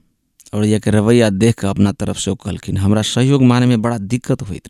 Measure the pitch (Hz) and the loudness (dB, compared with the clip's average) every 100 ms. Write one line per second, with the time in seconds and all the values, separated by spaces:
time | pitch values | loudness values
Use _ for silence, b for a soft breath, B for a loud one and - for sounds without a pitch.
0 | _ _ _ _ _ 104 107 107 110 107 | _ _ _ _ _ -4 0 0 0 2
1 | 104 120 113 95 113 - 98 98 101 - | 4 4 2 2 0 0 -2 0 0 0
2 | 98 95 - 98 - 87 - 95 98 107 | -8 -6 -6 -6 -8 -10 -6 -2 0 0
3 | 107 117 131 139 127 123 123 120 113 117 | 0 0 0 4 4 4 2 0 -2 -6
4 | 98 123 - 131 101 90 | -6 -6 -4 -6 -6 -12